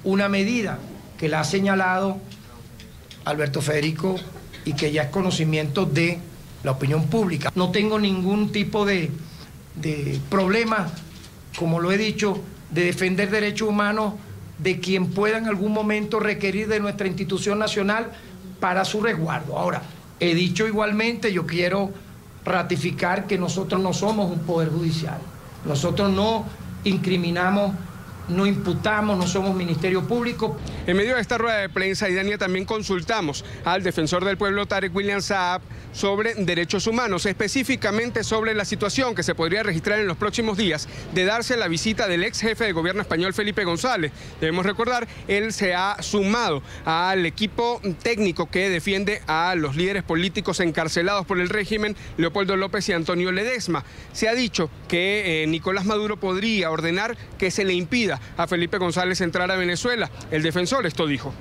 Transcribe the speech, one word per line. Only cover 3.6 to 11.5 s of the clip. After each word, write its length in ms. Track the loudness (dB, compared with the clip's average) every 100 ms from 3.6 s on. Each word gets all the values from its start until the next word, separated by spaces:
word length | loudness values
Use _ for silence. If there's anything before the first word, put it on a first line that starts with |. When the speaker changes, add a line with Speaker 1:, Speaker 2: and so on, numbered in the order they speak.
Speaker 1:
Federico 540 | 0 2 2 0 -2 -2 -6 -14 -16 -8 -4
y 80 |
que 180 | 0 2
ya 120 | 2
es 60 | 0
conocimiento 760 | 0 0 2 2 2 0 0 2
de 340 | 4 2 0 -8 -16 -16 -6
la 80 | -2
opinión 340 | 0 2 2 4
pública. 440 | 4 2 2 0 2
No 160 | 2
tengo 260 | 4 2 4
ningún 540 | 2 2 2 2 2
tipo 340 | 0 0 2 2
de, 240 | 2 0 -4 -10 -16 -18 -18 -14 -6
de 440 | -4 -2 -2 -4 0
problema, 580 | 2 4 2 2 0 -2 -6 -14 -16 -18 -18 -16